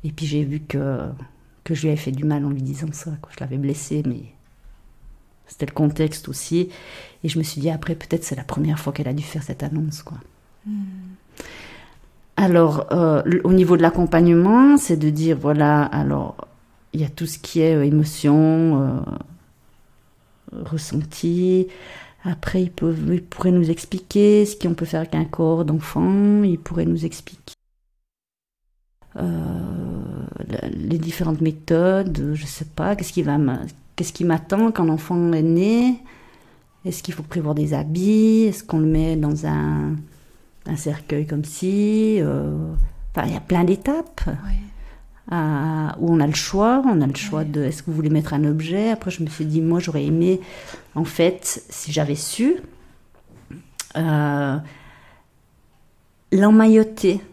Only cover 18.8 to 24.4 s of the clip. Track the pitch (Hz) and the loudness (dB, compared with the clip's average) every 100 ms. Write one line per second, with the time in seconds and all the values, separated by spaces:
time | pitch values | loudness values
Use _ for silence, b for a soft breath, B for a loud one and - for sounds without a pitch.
18.8 | 135 127 - - - 175 _ _ _ _ | 0 -2 -6 -10 -14 -20 _ _ _ _
19.8 | _ _ _ _ _ _ - - - 160 | _ _ _ _ _ _ -18 -14 -8 -8
20.8 | - 151 156 - 170 175 185 185 185 B | -4 -6 -6 -4 -2 0 2 2 0 B
21.8 | B B B B 185 165 - 185 180 - | B B B B -6 -6 -4 -2 -2 -2
22.8 | 160 165 151 180 180 - 180 180 165 160 | -2 -2 -2 -2 -4 -2 2 4 2 -2
23.8 | - 185 - 202 208 208 | -4 -10 -2 4 6 6